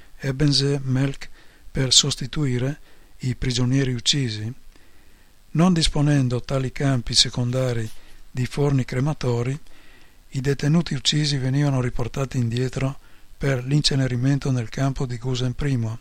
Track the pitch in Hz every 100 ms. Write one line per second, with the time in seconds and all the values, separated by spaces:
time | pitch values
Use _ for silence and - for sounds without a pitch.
0 | - - 135 131 147 139 139 143 131 127
1 | 139 - - - - - - - 131 -
2 | 143 - 139 156 143 123 131 147 - -
3 | - - 127 117 127 127 123 135 131 120
4 | - 147 123 107 110 135 - - - -
5 | - - - - - 151 180 165 151 151
6 | 147 143 127 123 - 135 131 - 143 127
7 | 113 120 123 127 123 127 127 117 113 -
8 | - - - 131 123 147 143 135 120 127
9 | 147 147 127 117 123 143 - - - -
10 | - - - 135 135 139 147 170 151 139
11 | - 151 147 143 131 139 147 131 123 -
12 | 113 139 135 127 117 120 127 - 135 139
13 | - - - - 139 127 127 151 - 135
14 | 131 123 131 143 143 127 110 - 139 131
15 | 131 117 127 123 127 117 143 127 110 117